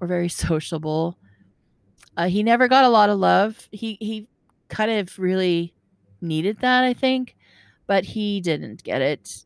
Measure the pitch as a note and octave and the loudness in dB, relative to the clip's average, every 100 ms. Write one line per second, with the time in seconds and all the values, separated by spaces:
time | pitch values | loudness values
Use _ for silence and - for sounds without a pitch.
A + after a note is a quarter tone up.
0 | F3 F3+ F3 - - D#3 - D#3+ D#3 D#3 | -4 -2 -4 -4 -2 -2 -4 -8 -4 -2
1 | E3 F3 _ _ _ _ _ _ _ _ | -4 -6 _ _ _ _ _ _ _ _
2 | _ - F3 G3 G#3+ A#3+ B3+ C4 C4 A3+ | _ -4 -2 0 2 2 4 6 6 6
3 | G#3 G3+ F3+ F3+ G#3+ A3 - G#3 A3 G#3 | 4 4 4 4 2 -4 -16 -12 -10 -8
4 | G#3+ G#3+ G#3 _ _ _ _ - A3 A3 | -8 -8 -12 _ _ _ _ -4 -2 -2
5 | F#3 - F#3 F#3 F#3 E3+ E3+ - _ _ | -4 -4 -2 2 2 0 -2 -10 _ _
6 | _ _ E3+ D#3 F3 G#3+ B3+ B3+ B3+ A#3+ | _ _ -4 -2 -2 -2 0 2 2 0
7 | C4 C4 B3+ _ _ _ _ _ - G3 | 0 -2 -4 _ _ _ _ _ -2 -2
8 | G3 G#3+ G#3 G3+ F3+ D3+ C#3+ A#2+ - A2 | -2 -4 -4 -2 -2 -4 -6 -14 -6 -2
9 | C3+ D3 - - | -2 -2 -8 -20